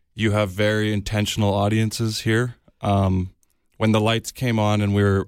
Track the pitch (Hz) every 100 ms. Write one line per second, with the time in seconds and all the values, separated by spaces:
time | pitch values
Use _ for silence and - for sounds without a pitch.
0 | _ - 110 104 104 92 107 107 107 104
1 | 101 107 104 - 101 98 101 110 110 -
2 | 113 107 113 113 123 - _ _ 101 101
3 | 95 92 92 - _ _ _ - 110 107
4 | 107 113 - - 131 110 104 104 101 101
5 | 101 98